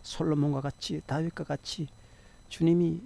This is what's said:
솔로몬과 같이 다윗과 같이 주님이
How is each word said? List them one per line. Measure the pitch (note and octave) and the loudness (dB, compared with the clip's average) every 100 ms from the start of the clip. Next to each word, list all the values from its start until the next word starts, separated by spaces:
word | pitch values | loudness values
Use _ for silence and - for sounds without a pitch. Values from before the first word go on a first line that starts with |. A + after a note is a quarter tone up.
솔로몬과 | - - D#3+ D3+ C#3+ C#3 | -12 -2 0 2 2 0
같이 | C#3 - - D#3 - | -4 -6 -6 -6 -4
다윗과 | D3 E3 - | -2 -2 -4
같이 | D#3 C#3+ - - D3 - - - - - - | -6 -6 -6 -8 -8 -10 -20 -20 -20 -20 -14
주님이 | - E3 E3+ E3+ E3 | 2 4 6 4 0